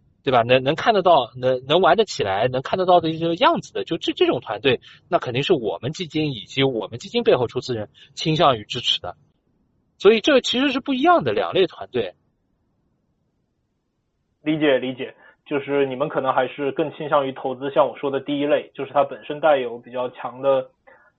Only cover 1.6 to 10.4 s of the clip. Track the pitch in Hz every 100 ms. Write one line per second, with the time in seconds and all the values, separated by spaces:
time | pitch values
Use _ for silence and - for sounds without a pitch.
1.6 | 135 160 175 190 214 - 104 98 127 127
2.6 | - 185 180 175 160 160 165 170 294 285
3.6 | - - - 330 - - 359 131 - 104
4.6 | 135 117 - - _ 165 131 120 143 160
5.6 | 104 85 127 156 170 151 151 117 90 -
6.6 | 135 117 95 - 196 240 233 143 117 127
7.6 | - 113 104 _ - - 165 156 156 113
8.6 | - 123 - - 90 - _ _ _ _
9.6 | _ _ _ _ 190 226 311 269